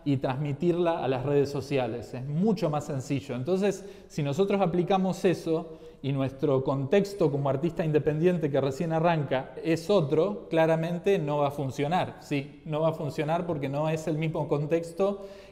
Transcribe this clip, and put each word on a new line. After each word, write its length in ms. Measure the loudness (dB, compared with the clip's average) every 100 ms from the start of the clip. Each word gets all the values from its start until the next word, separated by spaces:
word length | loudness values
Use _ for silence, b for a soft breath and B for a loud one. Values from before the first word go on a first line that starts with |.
y 140 | 0 0
transmitirla 880 | 0 -2 -4 0 0 2 2 0
a 40 | 0
las 180 | 0 2
redes 240 | 2 2
sociales, 640 | -2 -2 0 0 -4 -8
es 120 | -10 -4
mucho 440 | 0 2 2 0
más 160 | -2 -2
sencillo. 500 | -6 -2 -4 -4 -4
Entonces, 500 | 0 2 2 0 -6 B B
si 140 | -4
nosotros 380 | -2 0 2 2
aplicamos 640 | 2 2 2 2 2 2
eso 540 | 2 2 0 -2 -2 B B B
y 100 | -4
nuestro 520 | -2 -2 0 2 2
contexto 680 | 2 -2 2 2 2 2 0
como 180 | 2 0
artista 360 | 0 -2 -2 2
independiente 640 | 2 2 2 2 2 0
que 100 | 0
recién 320 | 0 -2 -2
arranca 640 | 2 2 2 0 -2 -2 -6
es 260 | 0 0 2
otro, 580 | 2 4 2 2 -2 0
claramente 720 | 4 4 4 0 -2 0 2
no 180 | 2 2
va 120 | 0
a 20 |
funcionar, 640 | 0 -4 -2 0 0 -2 -6
¿sí? 420 | -4 -4 -4 -10 -6
No 160 | 0
va 80 | 0
a 40 |
funcionar 520 | 0 -4 -4 -2 -2 -2
porque 240 | -4 -2
no 180 | -2 -2
es 200 | -2 -2
el 100 | -2
mismo 320 | -2 -2 -2
contexto 760 | -2 0 0 -2 0 0 -2 B B B